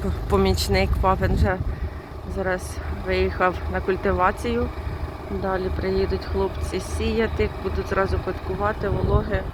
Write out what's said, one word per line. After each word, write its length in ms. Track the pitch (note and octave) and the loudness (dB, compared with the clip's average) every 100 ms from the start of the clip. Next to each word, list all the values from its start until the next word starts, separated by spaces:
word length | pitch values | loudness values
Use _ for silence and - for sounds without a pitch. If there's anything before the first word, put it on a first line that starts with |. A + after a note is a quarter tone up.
п-, 60 | F#3+ - - | -2 -2 2
помічник, 600 | G3+ F#3+ F#3+ - F#3+ F#3+ - | 4 4 2 2 2 4 4
папин 340 | F#3+ F#3 G3 F#3+ | 2 2 2 4
вже 220 | G3+ F#3 - - - - - - F3+ F#3 | 4 2 -2 -4 -6 -8 -12 -12 -8 -4
зараз 420 | F#3+ F#3 - - - G3 F#3+ | -2 -2 -4 -8 -6 -6 -2
виїхав 480 | F#3 F#3+ - F#3 F3+ - | 2 2 4 2 2 -2
на 80 | F#3 | -2
культивацію. 880 | F#3 F#3+ G3+ F3+ F#3 G#3+ A#3+ A#3 B3 - - - - - - G3 | 0 0 2 4 2 2 0 0 0 -4 -6 -6 -6 -8 -6 -4
Далі 280 | F#3+ F#3+ F#3 - | -2 0 0 0
приїдуть 500 | F#3+ F#3+ F#3+ F#3 - | 0 2 2 0 -2
хлопці 540 | F#3+ F#3+ - - F#3 | 0 0 -2 -4 -4
сіяти, 720 | F#3 - A3+ A3 A3 - G#3 - | -4 -2 0 2 0 2 0 0
будуть 240 | G3 F#3+ F#3+ | -4 -2 0
зразу 320 | F#3+ F#3+ F#3 - | 0 2 0 -2
каткувати, 640 | F3+ - F#3+ G#3 G#3+ G#3 | -6 -4 -2 0 0 0
вологи. 520 | F#3 F#3+ G#3 G#3+ G3 F#3+ | 2 4 2 2 -2 -2